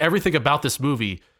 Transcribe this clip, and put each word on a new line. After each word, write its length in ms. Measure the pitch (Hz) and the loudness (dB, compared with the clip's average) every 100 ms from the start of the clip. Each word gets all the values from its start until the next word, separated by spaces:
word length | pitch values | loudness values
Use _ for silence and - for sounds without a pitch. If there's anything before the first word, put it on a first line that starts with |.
everything 340 | 160 190 185 | 0 2 2
about 280 | 160 127 147 | 2 2 0
this 180 | 139 - | 0 -2
movie, 400 | 135 135 107 90 - _ | -2 -2 -2 -6 -12 _